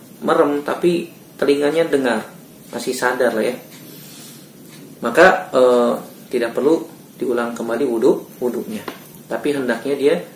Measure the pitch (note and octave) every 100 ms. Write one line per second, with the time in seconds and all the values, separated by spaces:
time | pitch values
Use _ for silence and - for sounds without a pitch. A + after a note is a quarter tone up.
0 | - - D3+ E3 D3 C#3+ C#3+ B2+ F3 E3+
1 | - - - - C#3 C#3+ C#3+ D#3+ E3 C#3
2 | B2+ A2 - - - - - A#2+ C3 B2
3 | B2+ B2+ B2 A2 G#2+ - - - - -
4 | - - - - - - - - - -
5 | A#2 D#3 F#3 F#3 - C3 B2+ B2 A#2+ -
6 | - - - B2 A2+ A2+ C3+ E3 - -
7 | - - B2 A#2 A#2 A#2 A#2 A#2 C#3 A2+
8 | B2+ - - - B2 A#2 - G#2+ - -
9 | - - - - D3 C#3+ B2 A#2 C3+ C#3
10 | C#3 F3 -